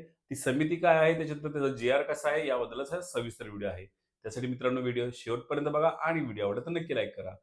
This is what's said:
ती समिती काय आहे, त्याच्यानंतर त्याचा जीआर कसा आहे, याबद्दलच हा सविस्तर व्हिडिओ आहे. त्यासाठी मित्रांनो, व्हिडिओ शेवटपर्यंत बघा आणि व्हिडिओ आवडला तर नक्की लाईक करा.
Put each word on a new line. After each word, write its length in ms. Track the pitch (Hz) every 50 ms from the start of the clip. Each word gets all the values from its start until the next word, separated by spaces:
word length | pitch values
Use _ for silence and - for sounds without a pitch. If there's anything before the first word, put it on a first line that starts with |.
ती 340 | - - _ _ _ _ 135
समिती 400 | 127 - 139 127 143 156 156 170
काय 220 | 165 175 170 160
आहे, 160 | 160 156 160 170
त्याच्यानंतर 360 | 160 160 147 151 147 151 151
त्याचा 260 | 147 147 139 135 131
जीआर 260 | 113 117 123 131 139
कसा 280 | 147 151 147 - - 147
आहे, 180 | 147 160 151
याबद्दलच 460 | 139 127 123 117 110 113 123 139 143 165
हा 80 | 180
सविस्तर 460 | 175 - - 120 117 117 - - 110
व्हिडिओ 220 | 107 104 101 101 98
आहे. 160 | 92 92 95 - _ _ _ _ _ _ -
त्यासाठी 240 | 110 - 123 123
मित्रांनो, 340 | 127 123 123 127 127 127 131
व्हिडिओ 240 | 123 127 120 120 120 123 120
शेवटपर्यंत 520 | - - 113 117 123 - - 147 147 147
बघा 240 | 147 147 151 156 165 165 -
आणि 200 | 151 160 165 160
व्हिडिओ 240 | 139 120 104 107 101
आवडला 160 | 101 104 123
तर 80 | 123 165
नक्की 260 | 170 165 165 170 139
लाईक 220 | 113 104 107 -
करा. 140 | - 92 92 - -